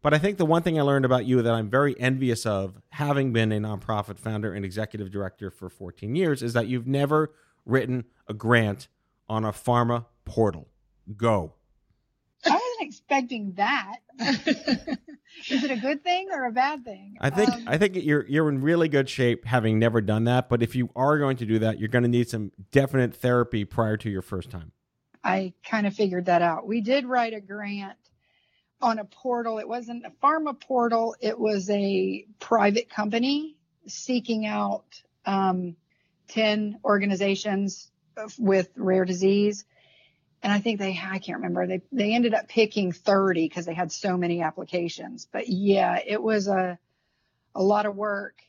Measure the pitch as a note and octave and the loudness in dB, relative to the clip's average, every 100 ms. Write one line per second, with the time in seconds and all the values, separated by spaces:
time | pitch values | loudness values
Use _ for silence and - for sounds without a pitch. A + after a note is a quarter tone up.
0 | D3+ D3 F#3+ F#3+ D#3+ E3 E3+ D#3+ C#3+ C#3 | 4 2 2 0 4 4 4 2 2 4
1 | C3 B2+ B2 B2+ A#2 A2+ G#2+ B2+ C#3+ - | 4 2 4 2 4 0 2 2 2 0
2 | B2+ C3 C3 A2+ A2+ G2 F#2+ G#2 _ - | -2 0 0 0 -2 -2 -4 -10 _ -6
3 | D3 C#3 C3+ A2+ A2 G#2+ G#2+ G2+ - G#2+ | 0 0 2 2 2 0 -4 -6 -4 -4
4 | G#2 F#2+ A2 G#2+ G#2 F#2+ G2 G2 G#2+ G#2 | -4 -8 -6 -4 -6 -6 -6 -6 -8 -8
5 | G2 G2+ F#2+ _ G2 - F#2 _ F2+ - | -8 -6 -6 _ -12 -12 -16 _ -16 -12
6 | G#2 D3 F3+ C3+ A#2+ A#2 A2+ B2 B2 C#3 | -6 0 0 0 0 0 0 -4 0 0
7 | C#3 D#3 D3+ _ _ _ - C3 A#2+ B2+ | 2 2 0 _ _ _ 0 0 2 -4
8 | A#2 _ - G#2+ A2+ A#2+ G#2+ G2 - _ | -6 _ -12 -6 4 4 4 -2 -10 _
9 | _ _ - A2 A2 - - A#2+ A#2+ A#2+ | _ _ -6 -2 -2 -2 2 2 4 0
10 | A#2 _ - - A2 E2 - _ _ _ | -4 _ -8 0 0 0 -16 _ _ _
11 | - G#2 A#2 G#2 D#2 _ _ _ _ _ | -18 -2 2 2 -2 _ _ _ _ _
12 | _ _ _ _ E4+ A4 B4 A4+ D4+ A3 | _ _ _ _ 0 2 0 -6 -10 -12
13 | _ C#4 B3 A#3+ G3+ F#3 G#3 C#4 G3 A#3 | _ -2 -2 -6 -8 -2 0 0 -4 -14
14 | _ - C#4 B3+ - - - B3 - C4+ | _ -6 -2 -2 0 -2 -2 -4 -4 -10
15 | - D4 _ - - B3+ C4+ B3 B3+ D4 | -10 -20 _ -18 -4 -2 0 -2 -2 -2
16 | F4+ F4+ F#4+ E4 B3 A#3 C4+ D4+ A#3+ G3 | -2 -2 -2 -4 -2 0 0 -2 -12 -18
17 | - - C#3 D#3 A3 - - D3+ G3+ F#3 | -18 -4 -2 2 2 0 -2 0 2 0
18 | D3+ D3 A#2 D3 D3+ C#3 C#3 E3+ E3 C#3 | 2 0 2 2 2 2 2 4 4 2
19 | C3 - B2 A#2 A2 B2 A2 A2 A#2 A2+ | 0 2 2 2 0 2 4 4 4 2
20 | G2+ G#2+ A#2 B2 B2 A#2+ A2+ B2+ B2 - | 0 0 2 2 2 0 0 0 -4 0
21 | C3+ D3+ C#3 B2+ A2+ A2 A2 G#2+ G#2+ A#2+ | 2 4 2 -2 0 2 2 0 0 2
22 | A#2+ A#2+ A#2+ A2+ G2+ - G2 C#3+ C3+ C3+ | 4 2 0 -4 -8 -12 2 2 4 2
23 | B2 - B2+ B2 A#2+ A2 G2+ - A2 G#2+ | 0 -2 0 0 0 -2 -4 -2 -2 -2
24 | A2+ G2 - F#2+ - F2 D#2 _ _ _ | -4 -6 -6 -10 -8 -14 -18 _ _ _
25 | _ _ - F#3+ F#3+ - - A3 G3+ G3+ | _ _ -2 -2 -4 -12 -6 -2 -2 0
26 | G3+ F3+ F3+ F3 F3 D#3+ - A#3 G#3 C4+ | -2 0 2 2 2 0 -4 -4 0 0
27 | B3 B3+ A#3 A3 G3 G#3 G3+ G3+ G3 - | 0 0 0 -6 -12 -12 -10 -10 -10 -16
28 | _ _ _ _ _ _ _ _ B3 A3 | _ _ _ _ _ _ _ _ 0 0
29 | G3+ - C4 A#3+ A#3 A3 - A#3+ A#3 A#3+ | -6 -10 -4 -2 -2 -6 -6 -8 -8 -12
30 | A#3 _ C#4 D#4+ D4+ C4 - C4 A#3 A3+ | -14 _ 2 2 -2 -6 -2 2 4 2
31 | A3+ - G#3+ A#3 G#3+ G3+ F#3 G3+ G3 G3 | 0 -2 -4 0 0 0 0 0 2 0
32 | F#3+ G3 - - - A#3 G#3 G#3+ - - | 0 -4 -10 -20 0 4 4 2 -2 -4
33 | G#3 A#3 B3+ C#4+ D#4 - _ _ - - | -2 0 0 0 -4 -12 _ _ -18 -14
34 | - B3 A#3+ A3 G#3+ G#3 G3+ G3+ _ - | -4 -4 -2 -4 -2 -2 -2 -4 _ -20
35 | _ _ - G3 F#3+ F#3 F3+ E3+ _ _ | _ _ -2 0 2 0 -4 -12 _ _
36 | _ _ - A3 A3 G#3+ G#3+ G#3 - G3+ | _ _ -8 0 0 0 -2 -4 2 2
37 | G3+ F#3+ G3 G3 G#3 G3 G3 - - _ | 2 0 0 0 -2 -2 -2 -6 -18 _
38 | _ - G#3+ - G3+ F#3+ F3+ - F#3 F#3+ | _ -14 -14 -2 2 2 0 -4 0 2
39 | F#3 F3+ F#3+ G3+ G#3 G3+ - _ _ _ | 2 2 2 4 2 -2 -14 _ _ _
40 | _ _ _ _ G3+ G3+ G#3+ G#3 G3 F3 | _ _ _ _ 0 2 0 -2 -2 -4
41 | F#3+ F#3+ - - F3+ F3 F3+ F#3 _ C4 | -6 -8 -8 -6 -4 -2 -2 -4 _ -2
42 | G#3 A#3 A#3+ G#3+ - - G#3+ G#3+ F#3 E3 | 0 2 2 0 0 2 2 2 -2 -2
43 | - G3 F#3+ E3+ D#3+ F3+ E3+ E3 E3+ - | 2 4 4 2 0 -4 -6 -4 -6 -4
44 | G3+ F3+ E3+ F3 D#3+ F3+ F3 F3+ E3+ - | -2 0 0 0 -2 -6 -6 -4 -4 -8
45 | - - - G3+ A#3+ F#3 G3+ G3 F#3 F3 | -14 -16 -10 -10 -4 0 4 4 4 0
46 | - G#3+ A3 G#3+ G3 F#3+ F#3 F3 _ _ | -2 -2 0 0 0 0 -2 -6 _ _
47 | _ _ _ _ _ - F#3+ G#3 G#3 G3 | _ _ _ _ _ 0 2 2 0 -4
48 | G#3+ G3+ G3+ _ | -4 -4 -8 _